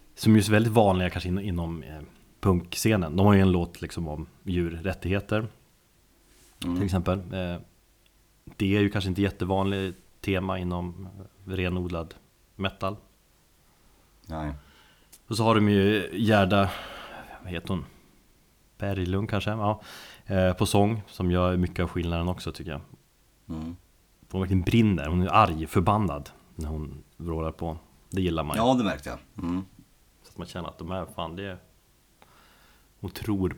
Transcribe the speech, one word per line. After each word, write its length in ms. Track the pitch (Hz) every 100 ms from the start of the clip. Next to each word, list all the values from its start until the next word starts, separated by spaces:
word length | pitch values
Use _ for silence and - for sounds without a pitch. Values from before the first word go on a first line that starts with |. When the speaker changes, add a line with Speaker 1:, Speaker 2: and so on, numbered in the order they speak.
| - -
Speaker 1:
som 200 | 113 107
just 120 | 101
är 40 |
väldigt 220 | 107 113
vanliga 360 | 110 101 92 90
kanske 200 | 87 90
in-, 100 | 92
inom, 440 | 101 85 82 82
eh, 160 | 65 78 73 - _ -
punkscenen. 760 | 101 87 - - 110 107 80 87
De 100 | 101
har 80 |
ju 80 | 101
en 100 | 95
låt 300 | 90 85 -
liksom 260 | 82 - 80
om 200 | 76 78 _
djurrättigheter, 1040 | - 90 85 82 92 87 87 98 - 107 110 - _ _ _ _ _ _ _ _ _ -
Speaker 2:
Mm. 120 | 87 87
Speaker 1:
till 100 | 98
exempel. 340 | 92 90 95
Eh, 400 | 87 92 90 87 - _ _ _ _ _ _ _ - -
det 200 | 98 104
är 40 |
ju 80 | 101
kanske 200 | 104 95
inte 120 | 90
jättevanligt 760 | 98 - 92 95 98 98 95 87 _ -
tema 380 | - 92 95 92
inom, 480 | 90 87 87 87 95 98 95 _ 98
eh, 60 |
renodlad 640 | 95 90 90 90 87 82 - _ _ _ -
metal. 400 | 95 - 98 104 _ _ _ _ _ _ _ _ _ _ _ _ -
Speaker 2:
Nej. 280 | 80 76 73 - _ _ _ _ - -
Speaker 1:
Och 100 | 110
så 60 |
har 120 | 113 110
de 140 | 104
ju 400 | 101 98 107 87
Gerda, 560 | 92 110 107 92 101 95 - - - - - - -
vad 80 | 92
heter 160 | 87 -
hon? 160 | 92 67 - _ _ _ _ _ _ _ -
Berglund 520 | 101 95 90 95 110
kanske, 200 | 101 104
ja. 320 | 110 104 104 - - - - -
Eh, 280 | 95 92
på 120 | 90 107
sång, 360 | 101 101 110 -
som 240 | - 90
gör 260 | 90 90 90
mycket 260 | 90 -
av 60 | 85
skillnaden 380 | 87 85 85 87
också, 240 | 90 82
tycker 200 | - 78
jag. 100 | 71 - - _ _ _ _ -
Speaker 2:
Mm. 260 | 80 82 90 _ _ _ _ -
Speaker 1:
Hon 100 | 95
verkligen 200 | 95 95
brinner, 460 | 87 117 107 87 73
hon 140 | 87
är 60 | 90
arg, 400 | 98 98 80 78
förbannad 640 | 104 90 104 98 73 69 - _ -
när 140 | 76
hon 340 | 78 73 69 - -
vrålar 340 | 85 80 80
på. 260 | - 82 80 - _ -
Det 120 | -
gillar 220 | 90 80
man 120 | 76 104
ju. 40 |
Speaker 2:
Ja, 100 | 120
det 100 | 127
märkte 260 | 101 71 -
jag. 340 | 64 - -
Mm. 220 | 87 92 95 - - _ _ _
Speaker 1:
Så 60 | -
att 80 | -
man 100 | 85
känner 220 | 90 82
att 80 | -
de 140 | 85
här, 140 | 92 87 -
fan, 200 | 82 85
det 80 |
är... 140 | 98 90 _ _ _ _ _ _ _ _ _ _ _ _ _ -
Hon 120 | 95
tror 380 | - 110 98 90